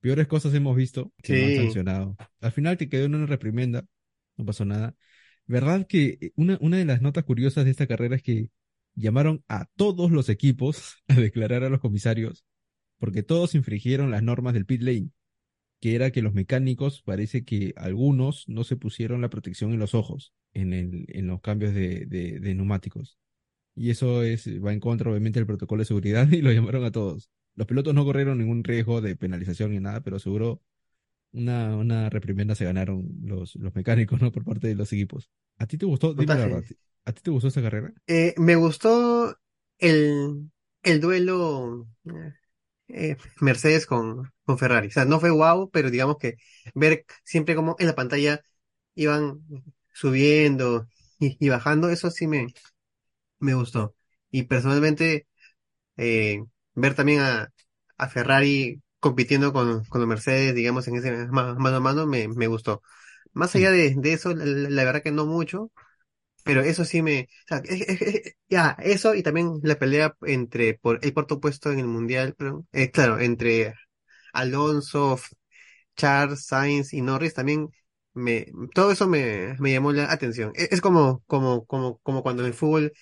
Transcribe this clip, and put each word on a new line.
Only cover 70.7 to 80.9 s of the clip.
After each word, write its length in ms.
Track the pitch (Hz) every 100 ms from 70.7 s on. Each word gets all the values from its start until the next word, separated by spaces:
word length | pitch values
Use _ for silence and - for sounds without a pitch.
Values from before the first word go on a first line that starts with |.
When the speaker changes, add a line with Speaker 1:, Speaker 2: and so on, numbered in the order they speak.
Speaker 2:
por 240 | 110 120 117
el 100 | 143
cuarto 240 | 143 143 143
puesto 300 | 147 139 151
en 60 | 139
el 60 | 123
Mundial, 480 | 117 117 131 131 -
creo. 300 | 139 151 170
Eh, 180 | 139 131
claro, 280 | - 127 110
entre 540 | 120 117 117 113 110 110 _ _ _ _ -
Alonso, 840 | - 127 139 151 151 139 143 143
F-, 220 | 131 - - _ _ _ _ _ -
Charles, 500 | 143 139 143 139 -
Sainz 460 | 135 139 143 139
y 80 | 147
Norris, 320 | 127 135 160
también 360 | 147 131 151 151 - _ _ _
me, 340 | 123 120 113 - - 120
todo 180 | - 196
eso 160 | 196 190
me, 480 | 160 123 104 95 131
me 120 | 139
llamó 200 | 131 143
la 200 | 143 143
atención. 400 | - 123 117 107
Es, 180 | - 175
es 80 | 185
como, 420 | 196